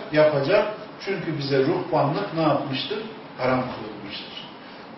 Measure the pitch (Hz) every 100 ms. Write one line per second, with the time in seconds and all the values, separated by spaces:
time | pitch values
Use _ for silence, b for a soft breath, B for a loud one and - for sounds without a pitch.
0 | - - 202 139 139 214 - - - -
1 | 196 185 165 139 135 135 135 180 - 151
2 | 139 196 - 165 156 127 135 131 - 220
3 | 226 - - - 127 127 123 113 107 104
4 | 98 - - - - - B B B